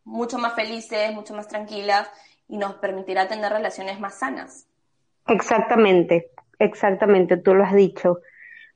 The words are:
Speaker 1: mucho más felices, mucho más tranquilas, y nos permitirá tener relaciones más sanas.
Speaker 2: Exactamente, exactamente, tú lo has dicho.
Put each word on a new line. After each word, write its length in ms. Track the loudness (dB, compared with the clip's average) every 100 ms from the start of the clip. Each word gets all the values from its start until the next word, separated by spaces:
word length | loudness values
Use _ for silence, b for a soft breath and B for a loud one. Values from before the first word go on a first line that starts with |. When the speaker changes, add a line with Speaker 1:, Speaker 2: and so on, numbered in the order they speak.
Speaker 1:
mucho 320 | -14 -8 -8 -4
más 160 | -6
felices, 580 | -4 -8 -8 -8 -4 -4
mucho 180 | -6 -12
más 140 | -14 -10
tranquilas, 600 | -10 -10 -8 -2 -2 -2 b b b -12
y 100 | -6
nos 160 | -6
permitirá 540 | -6 -8 -6 -6 -4 -4
tener 220 | -4 -4
relaciones 460 | -4 -6 -8 -12 -10
más 200 | -12 -8
sanas. 480 | -10 -10 -14 -20 _ _ _ _ _ _ -2
Speaker 2:
Exactamente, 1040 | 0 2 0 2 4 6 4 4 0 -2 _ -12 -2
exactamente, 800 | -2 0 -2 2 4 4 4 2
tú 160 | 4
lo 100 | 4
has 100 | 6
dicho. 440 | 6 4 4 0 0 B B B B B